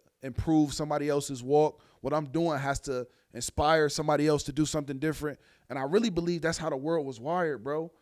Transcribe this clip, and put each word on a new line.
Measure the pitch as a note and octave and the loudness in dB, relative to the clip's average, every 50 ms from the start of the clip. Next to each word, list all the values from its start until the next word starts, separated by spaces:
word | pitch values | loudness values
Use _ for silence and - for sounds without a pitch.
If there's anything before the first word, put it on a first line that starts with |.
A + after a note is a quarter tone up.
| _ _ _ _ | _ _ _ _
improve | - C3+ A#2+ - - E3 D#3+ D#3 D3+ C#3 C3+ | -12 -8 -6 -4 0 4 4 4 4 4 0
somebody | - D3+ D3+ D3 D3 C#3+ D3 | -4 -4 -2 -2 -2 0 0
else's | C#3+ C#3+ C#3 - C#3 B2 | 0 0 0 -2 -8 -8
walk. | A#2+ B2+ C#3+ D3 D3+ D3 - - _ _ _ _ | -2 2 4 4 4 2 0 -6 _ _ _ _
What | - C3+ C#3+ | -6 -2 -2
I'm | D#3 D#3 | -2 -2
doing | C#3 B2+ D#3+ E3+ E3+ D3+ C3+ | -2 -2 0 0 0 0 -2
has | C#3 C#3 C#3 - | -2 -2 -2 -4
to | - C#3+ C3 B2 B2 - _ _ _ _ _ | -4 -4 -4 -4 -4 -6 _ _ _ _ _
inspire | B2 A#2+ - - - D3 D3+ D#3+ D#3+ D3+ D3 | -10 -8 -6 -2 0 2 4 4 4 4 2
somebody | - - D3+ D#3 D3+ D3 D3 D#3 | 0 -2 0 2 2 4 4 4
else | D3+ C#3+ - | 4 2 0
to | - C3+ | -2 0
do | C#3+ D#3 | 0 0
something | C#3 - D#3 C#3+ C3+ C#3 C3+ | 0 0 -2 -4 -4 -4 -2
different. | D3 D#3+ D3 - D3 D3+ C3+ - _ _ _ _ _ _ | -2 -2 -2 -2 -4 -6 -6 -8 _ _ _ _ _ _
And | B2+ C#3 | -6 -4
I | C3 | -2
really | C#3+ E3 G#3+ A#3 A#3 | 2 2 4 2 4
believe | E3+ E3+ E3+ E3+ F3 E3 | 0 0 0 0 -2 0
that's | D3 E3 E3 - | 0 -2 -2 -2
how | D#3+ D#3 | -2 -4
the | D3+ C3 | -4 -2
world | C#3 D#3+ E3 E3 C#3+ | -2 0 0 0 -2
was | C3+ B2+ A#2 | -4 -8 -8
wired, | A#2 D3 E3+ F3+ F3 D#3 C#3+ A2 G#2+ | -6 -4 -2 0 0 0 -2 -4 -4
bro. | C#3 D3 D#3 D#3+ E3+ - _ | -4 -4 -4 -4 -6 -12 _